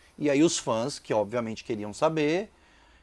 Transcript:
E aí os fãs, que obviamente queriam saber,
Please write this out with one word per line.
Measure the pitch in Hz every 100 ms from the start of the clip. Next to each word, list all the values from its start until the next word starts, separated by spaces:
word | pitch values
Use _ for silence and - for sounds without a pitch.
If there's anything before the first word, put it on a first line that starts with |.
| - -
E | 147
aí | 143
os | 165 -
fãs, | - 113 127 -
que | -
obviamente | 113 101 120 113 110
queriam | - 110 104
saber, | 101 156 160 147 175 214 _ _ - _ -